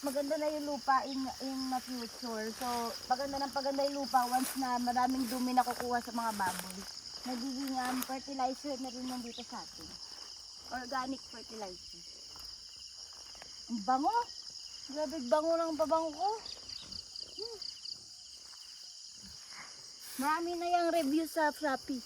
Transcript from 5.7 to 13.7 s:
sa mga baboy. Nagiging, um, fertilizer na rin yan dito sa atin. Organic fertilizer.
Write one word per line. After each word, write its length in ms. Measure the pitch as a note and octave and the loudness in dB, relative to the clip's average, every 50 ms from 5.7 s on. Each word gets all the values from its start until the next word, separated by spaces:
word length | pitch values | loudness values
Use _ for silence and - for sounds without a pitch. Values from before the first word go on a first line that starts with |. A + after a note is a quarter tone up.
| A#3+ - - B3 B3 A#3+ A#3 | 2 0 0 2 2 2 0
sa 80 | - | 0
mga 240 | A3 A#3+ A3+ A3+ A3 | -2 0 0 0 2
baboy. 420 | G3+ G3 F3+ F3+ F3+ F3+ F#3 F#3 F#3+ G3 - - - - - - - - B3 | 2 2 2 2 0 -4 -6 -8 -8 -8 -8 -10 -10 -10 -10 -10 -8 -4 -4
Nagiging, 420 | B3+ A#3+ A#3 C#4 C4 B3+ C#4 C4+ C4 | -4 -2 -2 -4 -2 -2 -2 0 0
um, 240 | B3+ B3+ B3+ B3+ C4 B3+ | 0 0 2 0 0 0
fertilizer 720 | - C4 C4+ B3+ - C#4 C4+ B3+ B3+ C4 - - D4 C#4 A#3+ C4 | 0 -2 -4 -4 -6 0 2 2 2 2 0 -2 -4 -2 -2 -4
na 80 | C4 | -6
rin 160 | A#3 B3+ B3+ B3+ | -6 -6 -4 -4
yan 160 | B3+ B3+ A#3 | -4 -4 -4
dito 160 | A#3+ A#3 - A#3+ - | -6 -8 -8 -10 -8
sa 160 | - A3 - | -8 -8 -8
atin. 240 | - - - - D#4 - - - - - - - - - - - - - - - - A3 B3+ B3+ | -8 -12 -12 -12 -12 -12 -12 -10 -10 -10 -10 -10 -12 -12 -12 -12 -14 -14 -14 -10 -6 -6 -6 -4
Organic 400 | B3 C#4 C4 B3+ B3+ C4+ B3 - - | -2 -2 -2 0 0 -2 -4 -4 -12
fertilizer. 720 | - A#3 G#3 - A3+ A3 G#3+ F#3+ F3+ F3+ - - - E3+ E3+ - - - - - - - - - - - - - - - - - - - - - - - - - - - - - - - - - | -12 -12 -12 -10 -8 -6 -6 -6 -8 -10 -12 -14 -14 -14 -14 -14 -14 -14 -14 -14 -12 -12 -12 -12 -12 -12 -14 -14 -14 -14 -14 -14 -12 -12 -14 -12 -12 -14 -14 -14 -14 -14 -14 -14 -14 -14 -8 -4